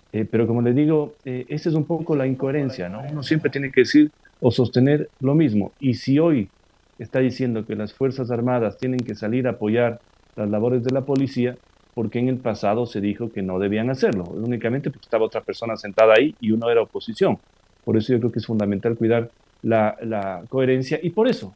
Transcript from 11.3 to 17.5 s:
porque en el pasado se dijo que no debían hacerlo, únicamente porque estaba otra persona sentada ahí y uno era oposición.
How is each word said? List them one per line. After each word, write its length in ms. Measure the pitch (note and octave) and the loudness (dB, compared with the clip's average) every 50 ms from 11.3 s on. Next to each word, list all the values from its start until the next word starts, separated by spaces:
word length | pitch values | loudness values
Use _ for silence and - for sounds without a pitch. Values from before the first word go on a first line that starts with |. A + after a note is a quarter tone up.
| - B2+ A#2+ B2 A#2+ - _ _ _ _ _ _ _ | -2 -2 -2 -2 -4 -8 _ _ _ _ _ _ _
porque 240 | A#2+ A2 G2+ - A#2+ | -6 -6 -4 -2 -2
en 100 | B2 C3 | 0 0
el 100 | C3 B2 | -2 -2
pasado 480 | B2+ A#2 G#2+ - - G2+ G#2+ A#2 A#2+ | -4 -4 -4 -2 0 0 0 0 -2
se 140 | A2 - G#2+ | -4 -4 -2
dijo 300 | G2 G2+ G2 - A#2+ A2 | -2 -2 -2 -4 -6 -8
que 120 | - G2+ | -6 -6
no 180 | F#2+ F#2 F#2 F#2 | -6 -4 -2 -2
debían 280 | G2+ G2 G#2 G#2+ A2+ B2+ | 0 0 0 0 0 -2
hacerlo, 360 | C3+ C3 A#3 G#3 B2+ F#2+ E2+ | 0 0 0 0 0 -2 -4
únicamente 640 | F2 D#2+ F2+ A2 A#2+ B2 G#2+ A#2 A2+ B2 C#3+ D3+ D#3 | -6 -8 -6 -4 -4 -4 -2 -2 -2 -2 -2 -4 -6
porque 160 | - - - | -8 -10 -4
estaba 180 | - - A2 A2 | -2 0 0 0
otra 180 | G#3+ - G#2+ | 0 -2 -4
persona 340 | - - - - A#2 A#2 A2 | -6 -8 -8 -6 -6 -6 -6
sentada 380 | - - G2+ F#2+ - A2 A2 A2 A2+ | -8 -8 -2 2 6 6 8 8 8
ahí 160 | C#3 D#3 - - | 6 4 0 -2
y 100 | B2 G#2+ | -2 0
uno 180 | A2 A#2 A#2 A#2 | 0 2 2 2
era 140 | A#2 A#2 | 2 2
oposición. 560 | G#2 - - G2 - - A2 - F#3+ D#3+ A2 - _ _ | 0 0 -4 -10 -10 -10 -2 0 0 2 2 -2 _ _